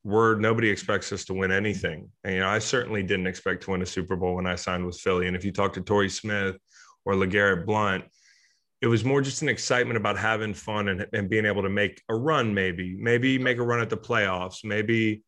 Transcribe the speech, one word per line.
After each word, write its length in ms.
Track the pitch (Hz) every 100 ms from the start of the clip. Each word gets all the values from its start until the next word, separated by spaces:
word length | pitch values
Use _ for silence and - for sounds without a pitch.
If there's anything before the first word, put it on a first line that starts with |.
we're, 360 | 104 107 113 107
nobody 320 | 110 113 110
expects 420 | 95 - 101 -
us 140 | 95 -
to 80 |
win 180 | 95 95
anything." 560 | 95 104 92 87 78 101 _
And, 80 | 98
you 80 | 92
know, 80 | 95
I 100 | 107
certainly 440 | - 127 - 107
didn't 240 | 92 98 92
expect 380 | 92 95 92
to 80 | -
win 100 | 92
a 40 | 90
Super 300 | - 85 92
Bowl 200 | 90 90
when 100 | 90
I 80 |
signed 320 | 87 - 90 90
with 120 | 87
Philly. 280 | 95 90 90
And 100 | 90
if 80 |
you 80 | 98
talk 220 | 90 98
to 80 | 95
Torrey 260 | 92 101 98
Smith 480 | - 107 104 98 95 _ - - _
or 80 | -
LeGarrette 540 | 95 95 101 101 90 98
Blount, 380 | 107 104 92 - _ _ _ _ _ _ _
it 60 | 120
was 180 | 117
more 160 | 120 139
just 220 | 139 -
an 80 | 147
excitement 480 | 117 - 123 120 117
about 180 | 104 98
having 380 | 110 110 107
fun 340 | 92 - 107 101
and, 180 | 92 101
and 160 | 110 98
being 160 | 110
able 160 | 104 98
to 80 | 98
make 340 | 101 101 - -
a 60 |
run, 400 | 113 143 151 113
maybe, 420 | 101 92 87 90 95
maybe 400 | 117 120 131 131
make 200 | 127 120
a 40 |
run 160 | 120 120
at 120 | 110
the 60 | 107
playoffs, 640 | - 117 101 92 92 -
maybe, 580 | 110 104 107 113 110 107